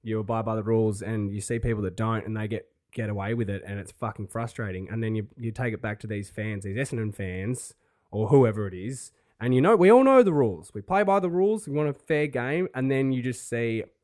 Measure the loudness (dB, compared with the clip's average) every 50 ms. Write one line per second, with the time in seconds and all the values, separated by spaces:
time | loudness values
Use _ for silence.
0 | _ -4 -4 -4 -2 -2 -4 -2 -2 -2 -2 -2 0 2 2 4 4 2 0 -2
1 | -6 -4 -4 -2 -2 -4 -4 -6 -4 -4 -4 -2 -2 -2 -2 -2 -4 -4 -4 -2
2 | -2 -2 -2 -2 -4 -6 -6 -6 -4 -4 -6 -6 -8 _ _ _ _ _ -8 -6
3 | -4 -4 -4 -4 -4 -4 -2 -2 -2 -2 -4 -6 -6 -8 -10 -10 -10 -12 -12 _
4 | -8 -8 -6 -8 -12 -8 -6 -8 -8 -6 -8 -8 -8 -6 -6 -8 -8 -6 -6 -4
5 | -2 -2 -2 -4 -4 -6 _ -8 -8 -8 -6 -4 -4 -4 -4 -4 -6 -6 -8 -8
6 | -8 -8 -6 -6 -8 -8 -10 -8 -6 -6 -6 -6 -6 -6 -4 -4 -4 -4 -4 -4
7 | -4 -4 -4 -6 -6 -6 -6 -6 -4 -6 -6 -6 -8 -16 -20 _ _ _ _ _
8 | _ _ -4 -4 0 4 6 6 6 6 2 -2 -6 -6 -8 -8 -10 -10 -10 -10
9 | -14 -18 _ _ _ _ _ _ 0 2 4 4 6 6 6 8 8 8 8 8
10 | 8 8 8 8 6 6 4 4 2 2 0 -4 -10 -12 _ -12 -6 0 0 2
11 | 4 4 2 2 2 0 0 2 2 2 2 -2 -4 -4 -2 0 0 0 -2 -6
12 | _ -2 0 0 0 0 -2 -4 -2 -2 -2 -2 -2 -4 -2 -2 0 0 2 2
13 | 2 0 0 0 -2 -4 -6 -6 -8 -6 -4 -2 -2 0 -2 -4 -6 _ _ _